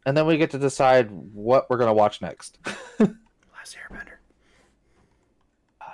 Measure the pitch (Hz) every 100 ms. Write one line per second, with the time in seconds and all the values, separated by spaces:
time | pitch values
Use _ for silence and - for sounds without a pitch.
0 | 135 143 156 160 160 135 139 - 131 131
1 | 107 92 90 104 110 131 - 123 117 107
2 | 104 - 85 - - - - - - -
3 | 214 - _ _ _ - - - - -
4 | - - _ _ _ _ _ _ _ _
5 | _ _ _ _ _ _ _ _ -